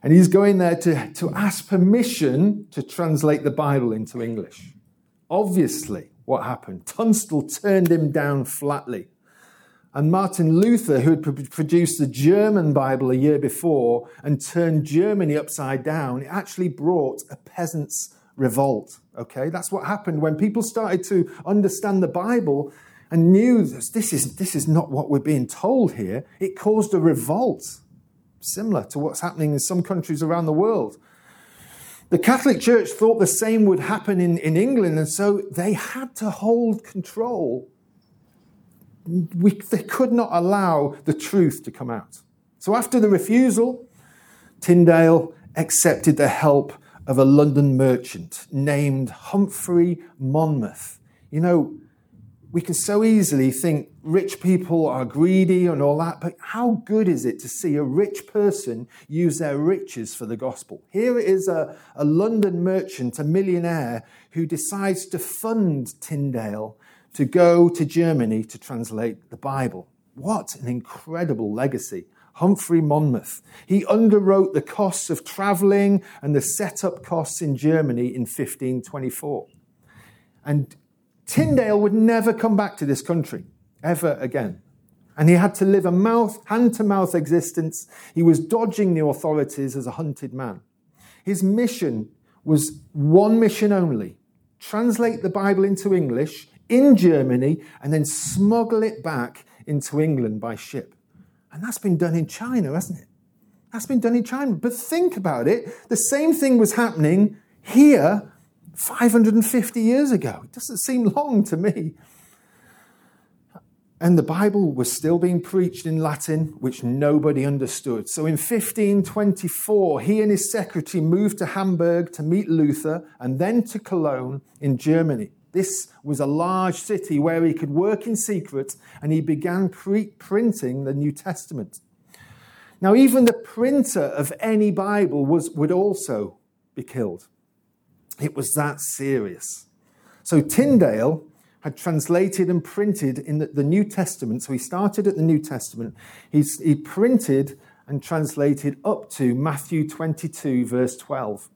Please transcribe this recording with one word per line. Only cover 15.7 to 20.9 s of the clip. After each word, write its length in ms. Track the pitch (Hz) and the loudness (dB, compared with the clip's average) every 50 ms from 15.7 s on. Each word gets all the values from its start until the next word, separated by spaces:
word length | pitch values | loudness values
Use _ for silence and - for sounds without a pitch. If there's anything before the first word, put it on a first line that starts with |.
| 135 135 123 | -4 -4 -4
down, 400 | 151 151 160 151 131 123 127 139 | -4 -4 -4 -4 -4 -4 -6 -8
it 60 | 135 | -6
actually 380 | 165 196 190 - - - 180 175 | -8 -8 -8 -8 -8 -6 -6 -6
brought 540 | 143 - 139 165 185 170 143 131 - - - _ | -4 -4 -2 -2 0 0 0 -2 -4 -8 -14 _
a 60 | 147 | -18
peasants' 800 | - _ - _ - 175 160 165 160 147 - - - - - _ _ _ _ _ | -20 _ -18 _ -8 -8 -6 -6 -8 -8 -8 -8 -10 -10 -12 _ _ _ _ _
revolt. 640 | - 135 127 107 123 139 139 127 107 101 _ - - _ _ _ - | -2 -2 -2 0 2 0 0 0 -2 -4 _ -20 -20 _ _ _ -16
Okay, 300 | 117 - - 131 131 156 | -16 -14 -8 -6 -6 -6
that's 240 | 160 180 175 - - | -6 -8 -8 -8 -8
what 140 | 190 - | -8 -4
happened 360 | - 202 202 208 - 165 151 151 | -4 -6 -6 -4 -4 -4 0 0
when 140 | 156 156 | 0 0
people 260 | 156 202 214 208 233 214 | 0 0 0 0 -2 -4
started 400 | 226 - 226 226 202 | -4 -4 -4 -4 -2